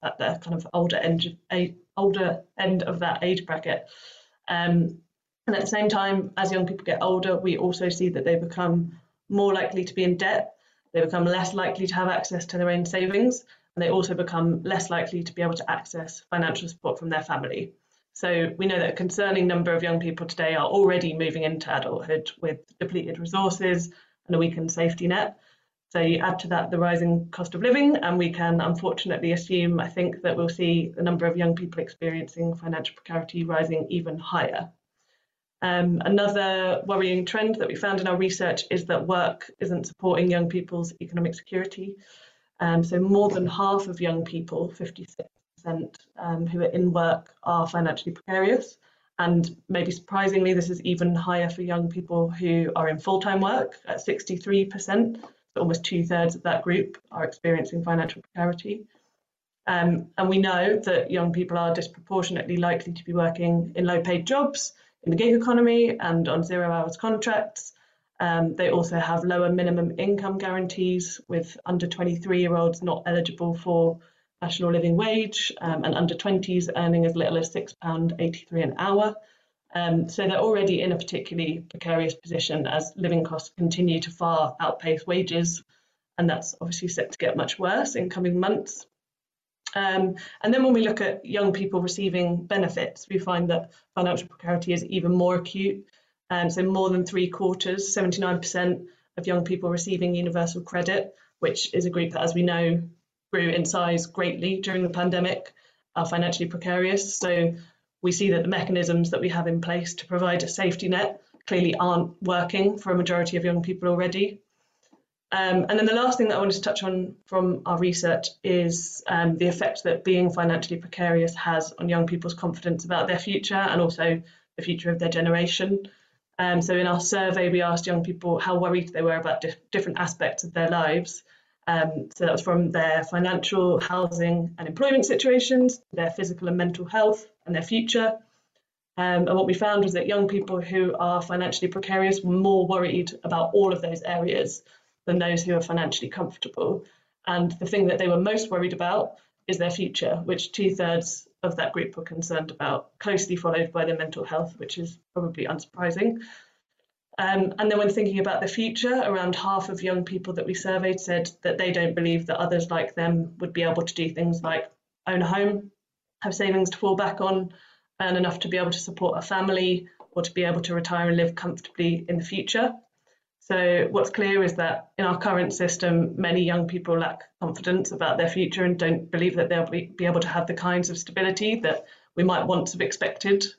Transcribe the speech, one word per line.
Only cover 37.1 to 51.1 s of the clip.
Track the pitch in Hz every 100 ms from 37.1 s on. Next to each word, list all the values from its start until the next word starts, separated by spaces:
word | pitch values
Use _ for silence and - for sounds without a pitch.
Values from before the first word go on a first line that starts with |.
| 180
trend | 180 220 220
that | 220 -
we |
found | - 202 190
in | 185
our | 180
research | 190 180 180 - -
is | 185 170
that | 170 165
work | 180 - - - -
isn't | 185 175 165
supporting | - 185 170 180
young | 175 170
people's | 180 175 175 170 -
economic | 170 175 160
security. | 165 - 185 190 - 196 196 - - - _ _ -
Um, | 170 165
so | 170 180
more | 190 202 208
than | 190 175
half | - 196 196 196
of | 170
young | 175 165
people, | 160 165 - 160 175
fifty-six | - 170 - - - - _ _ _
percent, | 170 165 - - _ -
um, | 175 165 170
who | 175
are | 170
in | 170 180
work | 170 165 - - _
are | - 170 165
financially | 175 165 156 -
precarious. | 170 - 190 196 254 - - _ _ _ -
And | 175 170 - - -
maybe | 175 175
surprisingly, | 175 - 196 196 190 185
this | 180 170
is | 180
even | - 170 175